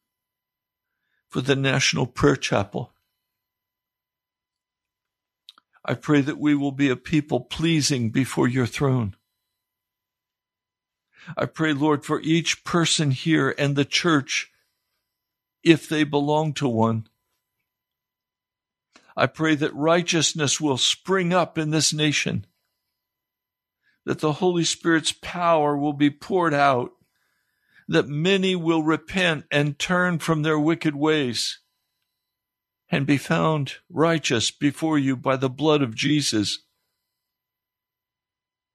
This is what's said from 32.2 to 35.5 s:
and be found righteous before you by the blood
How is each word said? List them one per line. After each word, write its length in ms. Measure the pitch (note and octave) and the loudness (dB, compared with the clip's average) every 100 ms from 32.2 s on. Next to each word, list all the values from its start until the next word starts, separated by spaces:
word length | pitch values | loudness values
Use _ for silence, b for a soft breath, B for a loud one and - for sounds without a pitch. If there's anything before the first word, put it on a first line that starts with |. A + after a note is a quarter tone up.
| _ _ _ _ _ _ _ | _ _ _ _ _ _ _
and 160 | D#3 C#3 | -2 0
be 100 | C#3+ | 0
found 600 | - E3 E3 D3+ C3+ - _ | 0 0 2 0 -4 -8 _
righteous 640 | - D#3+ E3 - A#2+ - | -2 0 0 0 0 -2
before 480 | - D3 - D#3+ D#3 | -2 -2 -2 0 0
you 180 | C3+ C3 | 0 -2
by 200 | C3+ C3 | -2 -2
the 120 | |
blood 320 | C3 | -2